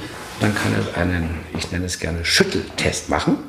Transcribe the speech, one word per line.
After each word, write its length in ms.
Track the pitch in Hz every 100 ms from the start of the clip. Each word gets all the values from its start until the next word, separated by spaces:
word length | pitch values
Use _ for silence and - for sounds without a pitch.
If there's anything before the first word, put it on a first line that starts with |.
| - - - -
dann 140 | 107
kann 180 | 104 110
er 280 | 107 101 -
einen, 280 | 87 90 82 80 - -
ich 140 | -
nenne 140 | 87 90
es 140 | -
gerne, 240 | 82 82
Schütteltest 880 | 82 - 190 - - - - - -
machen. 280 | 73 - 294